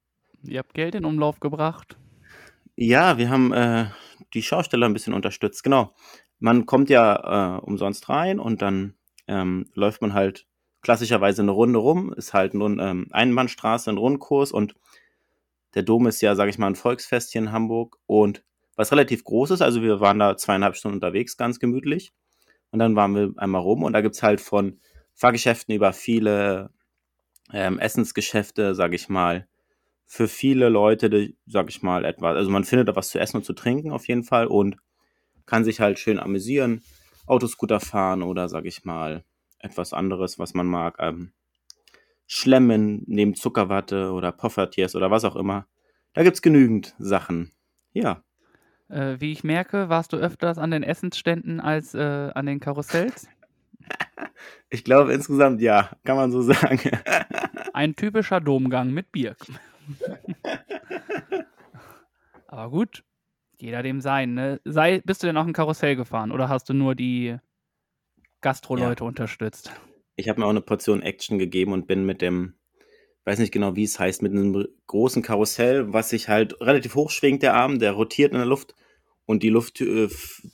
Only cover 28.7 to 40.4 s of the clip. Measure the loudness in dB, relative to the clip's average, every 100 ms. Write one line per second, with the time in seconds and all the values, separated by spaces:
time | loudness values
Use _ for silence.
28.7 | 0 -2 -2 -4 0 0 -2 -8 _ _
29.7 | _ _ _ _ -4 -4 0 0 4 4
30.7 | 6 4 4 2 2 0 -8 -6 -4 -4
31.7 | -4 -2 -2 -2 -2 -2 0 0 0 2
32.7 | 2 2 0 -4 -4 -4 -4 -8 -6 -2
33.7 | -2 -4 -8 -4 -4 0 0 2 2 0
34.7 | -2 _ _ _ _ _ _ -2 0 0
35.7 | 2 0 0 -2 -2 -2 -6 -4 -2 0
36.7 | -2 _ _ _ _ 0 0 0 -4 -2
37.7 | -2 -2 -2 0 -2 -4 -4 -6 -6 -10
38.7 | -12 -12 -8 -8 -10 -14 _ _ _ -14
39.7 | -10 -8 -6 -6 -4 -6 -8